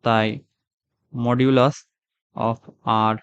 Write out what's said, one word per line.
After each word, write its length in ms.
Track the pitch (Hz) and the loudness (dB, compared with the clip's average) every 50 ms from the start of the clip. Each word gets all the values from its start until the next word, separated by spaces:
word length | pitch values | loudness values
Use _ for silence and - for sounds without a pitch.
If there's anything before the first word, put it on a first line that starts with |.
| - | 0
তাই 240 | 120 113 113 110 110 107 - _ _ _ _ _ _ _ _ _ _ _ _ _ _ | 2 2 2 0 -2 -4 -10 _ _ _ _ _ _ _ _ _ _ _ _ _ _
modulus 640 | 147 127 120 120 123 123 131 131 135 127 123 143 143 - _ _ _ _ _ _ _ _ _ _ _ - 110 113 | -8 -4 -2 -2 0 2 2 2 4 4 2 2 0 -6 _ _ _ _ _ _ _ _ _ _ _ -6 -4 -4
of 100 | 117 - _ - _ _ _ 113 110 110 | -6 -6 _ -20 _ _ _ -2 0 0
আর 120 | 110 110 110 110 | 0 0 -2 -4